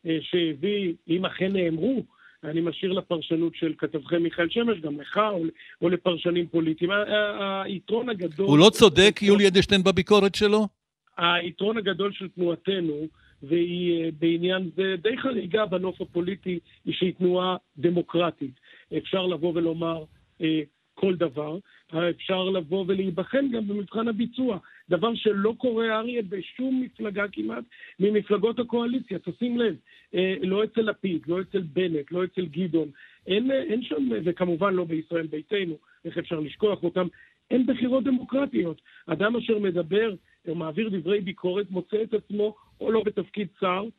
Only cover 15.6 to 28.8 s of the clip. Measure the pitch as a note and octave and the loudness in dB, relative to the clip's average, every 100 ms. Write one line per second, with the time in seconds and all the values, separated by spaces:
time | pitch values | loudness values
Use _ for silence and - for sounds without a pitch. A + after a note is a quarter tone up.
15.6 | G#3+ F#3 F#3 F3+ F#3 F3 F3 G3 F#3 F3+ | 0 -2 -4 -6 -6 -4 -4 -4 -6 -6
16.6 | _ _ - D#3 F3+ - F3+ F3+ F#3 F3+ | _ _ -6 -2 -2 2 2 2 0 -2
17.6 | _ - E3+ F3 - E3 F3 - C3+ B2+ | _ -2 0 2 0 0 0 -2 -10 -10
18.6 | _ - _ D#3+ - F#3+ F3+ E3 F3 E3+ | _ -20 _ -8 -2 -2 0 0 0 0
19.6 | E3 E3 E3 E3 D#3 _ _ _ D#3+ D#3 | 0 0 -2 -4 -8 _ _ _ -2 -2
20.6 | D3 _ _ - F#3+ F3+ E3 C3+ D3+ E3 | -4 _ _ -2 0 2 -2 -2 -6 -8
21.6 | - _ _ D#3+ F3 E3 - F#3 F#3 F#3+ | -12 _ _ -2 -2 -2 -2 -2 0 -2
22.6 | D3+ F#3+ F#3 G3 F#3+ E3+ F3+ C4 C#4 A#3 | -2 -4 0 0 0 -2 -2 0 0 -2
23.6 | G#3 G3+ G3+ G#3+ A#3 G#3+ A#3 A#3+ B3+ F#3 | -4 -4 -4 -4 -2 -2 -4 -2 -2 -2
24.6 | - - - E3+ A3 A#3 A3 G#3 G3+ A#3 | -8 -20 -2 0 0 2 0 2 0 0
25.6 | B3+ A3+ A3+ A3 A3+ A#3+ G3 F#3+ E3+ - | -2 0 0 0 -2 -4 -4 -8 -10 -6
26.6 | C4 C4 B3+ _ A3 G3 G3+ F#3 G#2+ A#2 | -2 -2 -2 _ -6 -4 -4 -4 -6 -6
27.6 | A#2 - - - G3 G#3+ G3+ G3+ G#3+ A#3 | -10 -18 -20 0 2 2 2 2 2 0
28.6 | A#3+ A#3 | -2 0